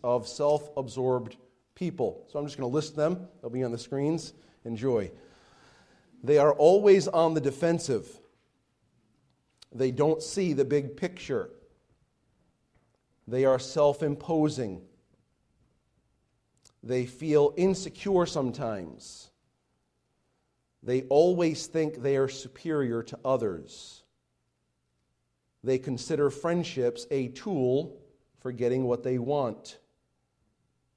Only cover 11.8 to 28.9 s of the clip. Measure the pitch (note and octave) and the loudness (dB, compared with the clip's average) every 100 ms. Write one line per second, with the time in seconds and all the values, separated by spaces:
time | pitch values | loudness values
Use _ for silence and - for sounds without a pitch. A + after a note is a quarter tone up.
11.8 | _ _ _ _ _ _ _ _ _ _ | _ _ _ _ _ _ _ _ _ _
12.8 | _ _ _ _ - B2 C3+ B2+ - D#3+ | _ _ _ _ -6 2 4 2 0 2
13.8 | D3 C#3+ D3+ C#3+ - D#3+ D3+ D3+ A2 F2+ | 4 4 -2 -4 -2 0 2 0 -6 -8
14.8 | - _ _ _ _ _ _ _ _ _ | -16 _ _ _ _ _ _ _ _ _
15.8 | _ _ _ _ _ _ _ _ _ _ | _ _ _ _ _ _ _ _ _ _
16.8 | A#2 B2+ B2+ - D#3 D3+ D3 F3 F#3+ F#3 | -4 -2 -2 -6 2 4 4 4 2 0
17.8 | E3 - G3+ F#3 E3+ D#3 B2+ B2+ A#2+ G2+ | -6 -8 0 2 2 0 -2 -4 -6 -6
18.8 | E2 A#1 - - - _ _ _ _ _ | -8 -14 -20 -20 -20 _ _ _ _ _
19.8 | _ _ _ _ _ _ _ _ _ _ | _ _ _ _ _ _ _ _ _ _
20.8 | B2+ B2+ B2+ C#3+ F3 F3 E3 D#3 - D#3+ | -2 -2 4 4 6 4 0 -2 -4 -2
21.8 | D3+ B2+ C#3 C3+ C3 - B2 - E3 D3+ | -2 -2 0 0 0 -4 -14 -12 -4 -2
22.8 | B2+ A#2 A2 A2+ C3 C3 A2 E2 - - | -2 -4 -6 -8 -2 0 0 -6 -12 -20
23.8 | - - _ _ _ _ _ _ _ _ | -20 -20 _ _ _ _ _ _ _ _
24.8 | _ _ _ _ _ _ _ _ A#2+ C3 | _ _ _ _ _ _ _ _ -2 -2
25.8 | C3+ A#2+ - D3+ C#3+ D3 E3+ F3 E3 C3 | -2 -6 -4 0 0 0 -2 -2 -2 -2
26.8 | B2 A#2+ - C3+ B2+ - G#3+ E3 B2+ C3 | -2 -2 -4 -4 -4 -8 -6 0 2 0
27.8 | E3+ - - _ _ _ C3 A#2+ A#2+ C3 | -2 -12 -20 _ _ _ -12 -4 0 0
28.8 | B2 | 0